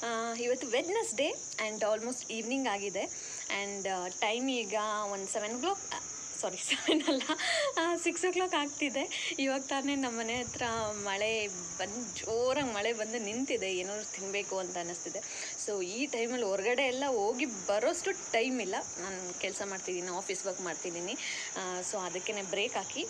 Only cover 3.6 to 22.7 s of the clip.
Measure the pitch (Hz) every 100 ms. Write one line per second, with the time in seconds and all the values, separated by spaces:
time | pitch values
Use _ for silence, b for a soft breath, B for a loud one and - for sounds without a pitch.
3.6 | 202 202 190 185 180 185 214 233 262 254
4.6 | 208 214 214 214 208 202 190 226 208 240
5.6 | 330 392 - - - - - - 202 180
6.6 | - 262 - 311 277 269 247 311 679 659
7.6 | 587 - 330 339 339 339 370 359 370 320
8.6 | 294 - 285 254 339 - - 339 269 269
9.6 | 269 277 277 285 262 226 226 240 240 -
10.6 | 240 226 214 208 202 196 214 226 208 180
11.6 | 170 - 190 220 226 180 - 226 254 269
12.6 | 269 208 214 233 214 233 202 226 277 240
13.6 | 190 180 185 208 214 - 196 202 196 190
14.6 | 185 180 170 175 170 185 - B B -
15.6 | - 208 180 220 285 233 233 247 214 196
16.6 | 196 247 269 254 285 240 202 247 285 208
17.6 | 185 202 254 339 381 359 - 233 254 254
18.6 | 185 220 - - 185 185 180 180 190 190
19.6 | 202 190 190 180 180 180 190 185 196 185
20.6 | 180 156 180 170 175 262 B B B -
21.6 | 185 180 180 208 180 180 185 208 196 196
22.6 | 233